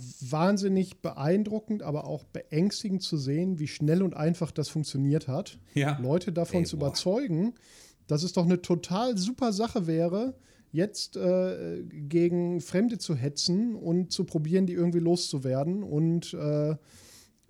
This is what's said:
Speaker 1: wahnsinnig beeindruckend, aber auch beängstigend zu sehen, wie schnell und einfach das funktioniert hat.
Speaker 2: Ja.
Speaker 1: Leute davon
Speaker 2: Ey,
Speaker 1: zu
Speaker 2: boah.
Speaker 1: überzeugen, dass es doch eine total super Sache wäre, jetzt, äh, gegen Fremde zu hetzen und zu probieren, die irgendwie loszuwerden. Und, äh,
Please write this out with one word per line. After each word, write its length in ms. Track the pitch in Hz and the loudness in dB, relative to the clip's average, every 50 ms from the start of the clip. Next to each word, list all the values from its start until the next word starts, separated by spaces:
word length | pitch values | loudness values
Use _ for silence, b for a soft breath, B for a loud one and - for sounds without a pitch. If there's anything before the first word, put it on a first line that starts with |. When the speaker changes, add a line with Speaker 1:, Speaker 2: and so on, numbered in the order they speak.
| 123 123 - - | -12 -16 -14 -12
Speaker 1:
wahnsinnig 800 | 135 120 156 156 170 196 208 190 196 196 190 190 185 185 - - | -10 -4 -2 2 2 2 2 2 2 2 2 2 0 0 -4 -10
beeindruckend, 840 | - 165 - - 135 156 185 214 208 208 214 214 214 - 214 202 - | -10 -10 -6 -2 0 2 2 2 2 0 -2 -6 -4 -4 -6 -4 -4
aber 220 | - 143 151 - | -4 -4 -4 -4
auch 180 | 143 156 - - | -6 -8 -8 -10
beängstigend 800 | - - - - - 151 156 185 208 - - - 202 190 185 - | -10 -12 -12 -8 -2 2 2 2 2 2 -2 -4 -2 -2 -2 -2
zu 140 | - 175 147 | -2 -4 -2
sehen, 420 | 131 135 143 160 180 190 185 151 | -2 0 0 0 0 0 -2 -2
wie 80 | 151 - | -4 -6
schnell 340 | - - 151 147 165 185 | -4 0 2 4 4 4
und 140 | 196 180 - | 2 0 -2
einfach 340 | 151 151 165 170 - 165 143 | -2 0 0 0 0 -2 -6
das 200 | - - 143 - | -4 -4 -6 -4
funktioniert 580 | - 156 143 - - 135 139 139 147 160 - 135 | -2 -4 -4 -4 -2 0 2 2 2 0 0 -2
hat. 320 | 127 160 202 - - - - - - | -4 -4 -6 -8 -12 -20 -14 -6 -2
Speaker 2:
Ja. 240 | 143 139 147 143 139 | -2 0 0 0 -2
Speaker 1:
Leute 300 | 123 127 147 185 185 202 | 0 0 0 0 0 -2
davon 280 | 160 170 170 170 190 175 | -2 -2 -2 0 0 0
Speaker 2:
Ey, 40 | 170 | 0
Speaker 1:
zu 120 | - 165 147 | 0 -2 -2
Speaker 2:
boah. 100 | 143 139 | -2 -2
Speaker 1:
überzeugen, 680 | - - - 180 196 247 285 208 165 160 196 240 - B B B B B B B B B B - | -2 -2 0 0 0 0 0 0 0 0 0 0 -2 B B B B B B B B B B -2
dass 160 | 151 147 175 | -2 0 0
es 80 | 175 | 0
doch 140 | - 185 170 | 2 2 4
eine 160 | 170 180 180 | 4 4 2
total 560 | 180 - 175 170 - - 180 202 240 254 233 185 | 2 2 0 0 0 -2 -2 0 0 0 0 0
super 340 | 180 226 254 - 262 233 | 0 -2 -2 0 0 0
Sache 340 | 202 190 226 220 - 220 170 160 | 2 0 0 0 0 -2 0 2
wäre, 480 | 160 165 170 175 180 208 240 262 262 b b b b b b b | 2 2 2 2 0 0 -2 -2 -6 b b b b b b b
jetzt, 460 | - 160 185 - - - - - - - | -2 0 0 0 -2 -6 -8 -8 -6 -2
äh, 680 | 190 180 185 185 185 185 185 - 175 165 170 - - | 2 2 4 4 2 0 -2 -4 -6 -6 -6 -8 -8
gegen 800 | - 156 151 147 143 165 170 175 175 175 175 175 175 180 170 | -10 -12 -12 -6 0 2 4 4 4 4 2 2 0 0 -2
Fremde 360 | - - - 180 226 240 247 180 | -4 0 2 2 2 2 0 -2
zu 160 | - - 160 | -4 -2 -2
hetzen 600 | 117 127 147 143 - - 175 175 202 233 240 214 | 0 0 -2 -2 0 0 2 2 2 2 0 -2
und 380 | 208 - 170 170 180 185 180 - | -4 -2 0 2 2 0 0 -2
zu 100 | - 185 | -2 -2
probieren, 420 | 185 - 165 151 156 175 190 190 180 | 0 0 -2 0 2 4 4 4 2
die 60 | 175 | 2
irgendwie 260 | 170 170 175 170 175 | 2 2 2 2 2
loszuwerden. 840 | 165 170 180 175 - - - 139 127 127 127 131 143 165 185 208 202 | 4 4 2 2 0 -2 -4 -2 -2 0 0 0 0 0 -2 -4 -4
Und, 500 | - 147 151 160 165 170 170 - - - | -2 0 2 2 4 2 0 -2 -4 -8
äh, 440 | - 147 147 151 151 151 151 156 - B B B B B B B B B B B B _ _ | -4 -2 0 0 0 0 0 -2 -4 B B B B B B B B B B B B _ _